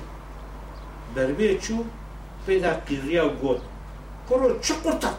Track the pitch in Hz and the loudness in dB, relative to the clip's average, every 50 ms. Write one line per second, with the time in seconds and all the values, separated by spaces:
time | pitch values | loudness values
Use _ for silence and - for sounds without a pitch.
0 | - - - - - - - - - - - - - - - - - - - - | -12 -12 -12 -14 -14 -14 -14 -12 -12 -12 -12 -12 -12 -12 -12 -12 -12 -12 -12 -12
1 | - - 117 131 131 131 143 196 214 208 190 - - - 226 226 226 226 - - | -12 -6 0 2 2 2 4 4 4 4 4 4 2 0 -2 -2 -2 -4 -6 -10
2 | - - - - - - - - - 196 190 185 180 170 160 - - - 143 135 | -12 -12 -12 -14 -14 -14 -14 -6 0 2 2 4 4 4 2 0 0 -2 -2 -2
3 | 135 143 170 170 160 143 131 123 135 135 120 95 - - - - - - - - | 0 2 4 4 4 4 2 2 2 2 2 0 -2 -6 -12 -12 -12 -12 -12 -12
4 | - - - - - - 247 262 269 247 220 - - - 302 - - 330 269 - | -12 -14 -14 -12 0 2 4 6 6 6 4 4 2 0 0 2 2 2 2 2
5 | - 208 - | 0 -2 -2